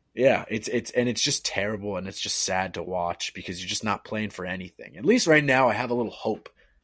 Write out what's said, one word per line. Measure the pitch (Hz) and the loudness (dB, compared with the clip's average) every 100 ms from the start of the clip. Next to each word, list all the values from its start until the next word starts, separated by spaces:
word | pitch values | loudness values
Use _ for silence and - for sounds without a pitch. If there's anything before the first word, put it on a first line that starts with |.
| _ | _
Yeah, | - 131 101 - | 2 4 4 0
it's, | 110 110 | -6 -2
it's, | 117 - | -2 0
and | 123 123 | 0 0
it's | 110 | 0
just | - - - | 0 0 -2
terrible, | - 101 107 101 92 | -2 -2 -4 -4 -6
and | 95 | -6
it's | - | -8
just | 101 - | -4 -2
sad | - 92 92 | 0 0 -2
to | 85 | -4
watch | 85 90 85 87 - 95 | -4 -2 -2 -4 -6 -8
because | 92 90 | -10 -8
you're | 92 | -6
just | 104 | -4
not | 110 101 | -2 -2
playing | - 110 104 | -2 -6 -6
for | - 90 | -6 -8
anything. | 92 92 - - 82 | -8 -10 -16 -18 -2
At | 135 | 2
least | 240 170 | 4 6
right | 151 | 6
now, | 143 131 127 | 6 6 6
I | 107 | 4
have | 123 | 0
a | |
little | 120 110 | 0 -2
hope. | - 113 104 - _ _ _ | -2 -4 -4 -8 _ _ _